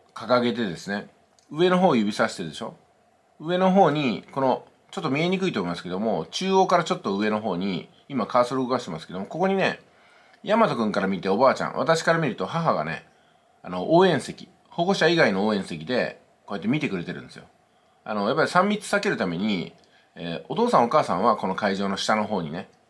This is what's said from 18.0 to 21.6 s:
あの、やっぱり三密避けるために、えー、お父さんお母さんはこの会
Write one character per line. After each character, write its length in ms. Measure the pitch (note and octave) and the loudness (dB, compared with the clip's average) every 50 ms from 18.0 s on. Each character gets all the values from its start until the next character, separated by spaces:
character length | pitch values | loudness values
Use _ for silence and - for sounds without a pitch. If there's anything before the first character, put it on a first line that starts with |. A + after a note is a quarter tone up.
| - | -10
あ 100 | - G#2+ | -6 -4
の、 140 | G#2 G2+ A2 | -2 0 0
や 40 | |
っ 40 | C#3 | 0
ぱ 80 | D#3+ C#3 | 0 0
り 40 | - | 2
三 200 | - F3+ F#3+ G#3 | 2 2 2 2
密 220 | G#3 G3+ - - | 0 -4 -4 -2
避 100 | - G3+ | -2 0
け 100 | G3+ G3+ | 0 0
る 80 | D#3+ A2+ | -2 0
た 80 | G#2+ | -2
め 100 | F2+ E2 | -2 -2
に、 380 | E2+ G#2 A2 G#2 F2 D2 - - _ _ _ _ _ _ _ - | -2 -2 -2 -2 -4 -6 -8 -14 _ _ _ _ _ _ _ -16
え 280 | F2 E2+ F2 E2+ - | -12 -10 -8 -8 -8
ー、 40 | - - | -8 -6
お 60 | C#3+ | -2
父 160 | F#3 A#3 A#3+ | -2 0 4
さ 80 | G3+ C#3+ | 4 4
ん 60 | A#2+ | 4
お 40 | A2+ | 4
母 160 | D#3 D3+ C3+ | 2 2 2
さ 100 | - F#2+ | 2 0
ん 80 | F2 | 2
は 140 | G#2 A#2 G#2+ | 2 2 2
こ 100 | - - F#2+ | 2 0 -4
の 60 | F#2 | -2
会 220 | - | 0